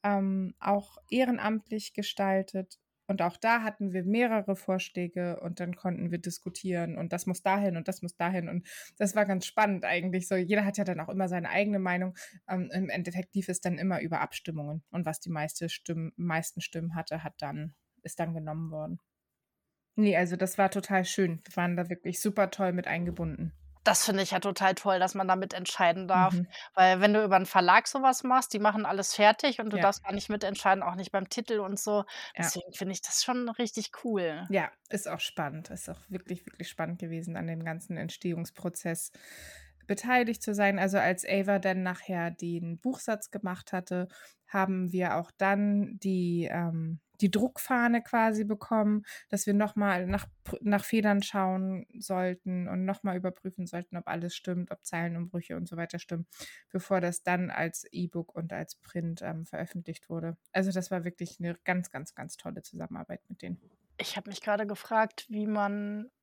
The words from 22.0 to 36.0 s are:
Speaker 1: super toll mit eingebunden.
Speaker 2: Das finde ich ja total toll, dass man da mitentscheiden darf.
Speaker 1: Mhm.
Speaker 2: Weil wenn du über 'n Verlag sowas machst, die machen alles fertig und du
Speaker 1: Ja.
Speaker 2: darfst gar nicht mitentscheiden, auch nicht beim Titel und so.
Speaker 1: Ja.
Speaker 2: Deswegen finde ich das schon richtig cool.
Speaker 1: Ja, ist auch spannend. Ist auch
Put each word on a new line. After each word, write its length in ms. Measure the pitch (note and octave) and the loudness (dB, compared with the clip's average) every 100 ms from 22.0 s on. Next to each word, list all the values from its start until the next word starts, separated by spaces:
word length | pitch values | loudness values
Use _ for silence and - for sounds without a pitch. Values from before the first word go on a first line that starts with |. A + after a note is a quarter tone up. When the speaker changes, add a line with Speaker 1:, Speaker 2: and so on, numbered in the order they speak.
| F#3 F3 | -4 -2
Speaker 1:
super 280 | G#3+ G#3 F#3+ | 0 2 0
toll 220 | - F#3+ | 2 0
mit 160 | F3+ F3 | 0 -2
eingebunden. 640 | E3 F3 E3+ E3 D3+ D#3+ - - - | -2 -2 -4 -6 -4 -6 -8 -20 2
Speaker 2:
Das 200 | - - - | 4 6 4
finde 180 | G3 | 2
ich 80 | F#3+ | 2
ja 80 | F#3+ | 0
total 340 | G3+ F#3+ F#3+ F#3+ | 0 4 4 4
toll, 240 | G3+ F#3 | 2 4
dass 140 | F3+ G3 | 4 2
man 120 | F#3+ | 2
da 60 | F#3 | 2
mitentscheiden 680 | F#3+ F#3 F3+ - F3+ F3 F#3 | 2 -4 -6 4 4 4 2
darf. 220 | F#3 F#3 | 6 6
Speaker 1:
Mhm. 160 | F3+ F3+ - - | 4 -2 -8 -4
Speaker 2:
Weil 260 | - F#3 F#3 | 6 8 8
wenn 120 | G#3 | 6
du 100 | G#3+ | 6
über 120 | G#3 F#3+ | 6 4
'n 80 | F#3 | 6
Verlag 420 | F#3+ F3 G3+ - | 4 8 8 6
sowas 360 | C#4 C4 B3+ | 2 4 4
machst, 280 | B3+ B3+ B3+ | 4 2 2
die 60 | G#3 | 2
machen 260 | G#3+ G#3 F#3 | 2 2 -2
alles 280 | G3 F#3+ | -2 -2
fertig 460 | - G#3 A3 C#4+ A#3+ | 8 8 8 2 0
und 80 | G#3+ | -2
du 40 | G3+ | 4
Speaker 1:
Ja. 40 | |
Speaker 2:
darfst 240 | G3 G3+ | 4 4
gar 80 | G3 | -6
nicht 140 | G3+ - | -6 -4
mitentscheiden, 540 | G#3 F#3+ G3 G3 F#3+ | -2 -2 0 4 4
auch 120 | F3 F3+ | 2 -4
nicht 160 | F#3 | -2
beim 180 | G3 F#3 | -2 -2
Titel 300 | - A3 A3 | -6 -2 -2
und 200 | G3 G3+ | -2 -4
so. 240 | - G#3 G3 - - - | 0 0 0 -10 -12 -4
Speaker 1:
Ja. 40 | |
Speaker 2:
Deswegen 320 | E3+ F3+ F3+ | -2 -2 -8
finde 200 | - F#3+ | -6 -6
ich 80 | F#3 | -6
das 220 | - - | -2 0
schon 240 | - B3 A#3+ | 0 0 -2
richtig 420 | A3+ A#3 - - - | -2 -2 -2 -8 -6
cool. 460 | A#3+ G#3 E3+ D#3 F3+ | -2 0 0 -2 0
Speaker 1:
Ja, 220 | F#3+ D#3 - _ | 0 0 -8 _
ist 180 | G3+ - | -6 -4
auch 120 | F3 | -6
spannend. 500 | - - D3 D#3 E3 | -6 -4 -6 -6 -12
Ist 180 | F3+ - | -12 -12
auch 100 | E3 | -14